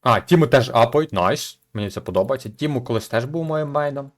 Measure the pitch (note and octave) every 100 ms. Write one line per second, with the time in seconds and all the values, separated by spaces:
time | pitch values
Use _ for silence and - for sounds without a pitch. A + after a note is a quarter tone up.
0 | B2+ A2 - E3+ D3+ C3+ A#2+ A#2 A#2+ D3
1 | D#3 G2 F2+ C#3+ - - _ A2 G2+ G2+
2 | - F#2 A2+ C3 A#2 G#2+ D3+ C#3 A#2+ A2+
3 | - A#2 B2+ E3 D#3 D#3 D3+ C#3+ D3 C#3
4 | C#3